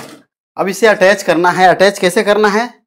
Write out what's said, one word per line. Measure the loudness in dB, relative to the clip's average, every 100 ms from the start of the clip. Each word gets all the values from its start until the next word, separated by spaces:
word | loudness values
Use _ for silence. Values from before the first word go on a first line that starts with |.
| -18 -20 _ _ _ -8
अब | -8
इसे | -2 0
अटैच | 2 2 0
करना | -2 0 0
है। | 2 2
अटैच | 4 0 0
कैसे | -2 -2
करना | -2 0 0
है? | -2 -6 -12